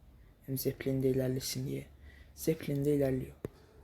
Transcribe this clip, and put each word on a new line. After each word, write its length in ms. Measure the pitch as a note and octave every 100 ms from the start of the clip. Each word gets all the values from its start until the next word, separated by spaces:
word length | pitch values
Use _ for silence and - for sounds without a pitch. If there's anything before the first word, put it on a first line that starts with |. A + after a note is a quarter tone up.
| - - - - -
Hem 120 | C3+
Zeppelin 460 | C3+ - C#3 C3+
de 60 | C3
ilerlesin 580 | C3 C3 C3 - C3 C3+
diye. 180 | C3+ - - - - - -
Zeppelin 500 | - E3 - C#3+ C#3+
de 100 | D3
ilerliyor. 380 | C3+ C3 C3 - - - - -